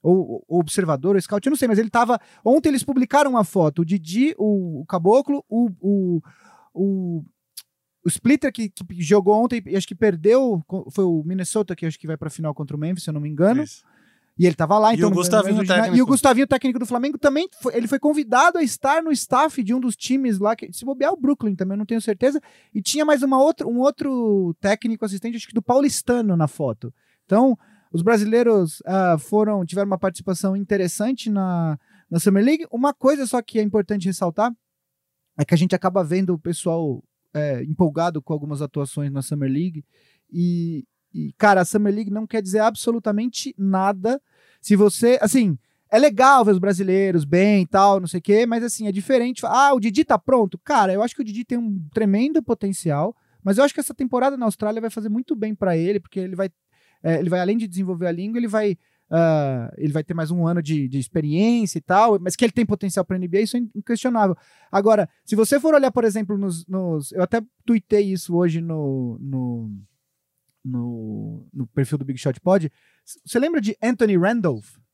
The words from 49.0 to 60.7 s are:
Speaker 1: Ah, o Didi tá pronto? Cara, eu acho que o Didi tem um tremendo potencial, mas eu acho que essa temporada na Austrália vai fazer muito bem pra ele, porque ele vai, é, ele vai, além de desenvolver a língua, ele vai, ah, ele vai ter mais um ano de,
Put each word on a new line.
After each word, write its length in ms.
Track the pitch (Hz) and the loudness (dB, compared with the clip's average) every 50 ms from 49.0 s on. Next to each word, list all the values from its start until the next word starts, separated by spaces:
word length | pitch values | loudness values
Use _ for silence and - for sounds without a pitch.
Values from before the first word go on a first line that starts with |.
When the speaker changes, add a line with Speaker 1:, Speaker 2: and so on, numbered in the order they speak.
| 196 - 269 247 233 247 254 - - | -2 0 2 2 2 0 -4 -6 -4
Speaker 1:
Ah, 260 | 170 180 247 277 285 285 | 0 2 4 4 4 4
o 60 | 254 | 4
Didi 260 | 196 226 190 240 320 | 2 0 0 0 2
tá 140 | _ 247 196 | _ 2 0
pronto? 400 | _ - 262 247 220 190 - 175 | _ 2 2 2 2 0 -2 -10
Cara, 340 | _ - 294 247 208 190 185 | _ 0 2 4 4 4 2
eu 80 | 196 | 0
acho 140 | 220 240 - | 0 -2 -2
que 60 | - 277 | -6 -8
o 20 | |
Didi 200 | 214 202 220 240 | -6 -6 -8 -6
tem 120 | _ 247 | _ -4
um 240 | 240 233 220 202 190 160 147 _ | -4 -4 -4 -4 -6 -8 -6 _
tremendo 500 | 220 220 202 196 208 240 294 311 320 233 | -2 0 2 2 2 0 2 0 -2 0
potencial, 720 | - 233 - - 196 196 - - 165 147 143 156 208 240 _ _ _ _ _ _ | -2 -4 -4 -2 -6 -6 -4 -4 -2 -2 -2 -2 -4 -6 _ _ _ _ _ _
mas 140 | 190 202 208 | 0 2 4
eu 40 | 277 | 4
acho 80 | 285 - | 2 2
que 60 | - | -2
essa 160 | 277 - - | -8 -8 -6
temporada 420 | _ 269 247 254 247 240 277 277 | _ -6 -2 0 0 0 0 0
na 100 | 254 240 | 0 -2
Austrália 340 | 220 202 - - 208 220 226 | -4 -2 -2 -4 -4 -4 -4
vai 100 | 220 226 | -6 -6
fazer 180 | - 233 208 220 | -6 -6 -6 -4
muito 280 | 208 233 262 - 320 | -4 -4 -2 -4 -4
bem 180 | 220 202 214 214 | -4 -4 -6 -4
pra 220 | - 208 190 170 | -2 0 0 0
ele, 240 | 165 165 180 208 202 | 0 0 0 -2 -2
porque 180 | 175 - _ 196 | -4 -6 _ -8
ele 160 | 185 185 190 | -8 -8 -4
vai, 160 | 175 196 185 _ _ _ _ _ _ _ _ _ _ | -4 -6 -6 _ _ _ _ _ _ _ _ _ _
é, 200 | - 165 165 156 | -2 0 0 0
ele 100 | 185 175 | 2 0
vai, 80 | 170 180 | 0 0
além 180 | 180 185 214 233 | 0 0 0 0
de 100 | 226 202 | -2 -4
desenvolver 400 | 175 185 190 180 185 165 180 175 | -4 -6 -4 -4 -4 -4 -2 -4
a 40 | 170 | -4
língua, 260 | 170 185 208 226 240 | -4 -6 -6 -4 -4
ele 100 | 233 226 | -4 -2
vai, 280 | 196 220 214 208 185 - _ _ _ _ _ _ | -2 0 0 0 -2 -4 _ _ _ _ _ _
ah, 600 | - 165 165 165 160 156 143 135 131 123 117 120 - | 0 2 2 4 2 2 0 -2 -2 -4 -6 -8 -8
ele 160 | - - 151 143 | -4 -4 -2 -2
vai 100 | 160 151 | -4 -4
ter 120 | _ 175 | _ -6
mais 180 | 165 160 151 175 | -6 -4 -4 -2
um 160 | 175 170 165 | -2 0 0
ano 120 | 170 175 | 0 -2
de, 280 | 160 147 | -2 -2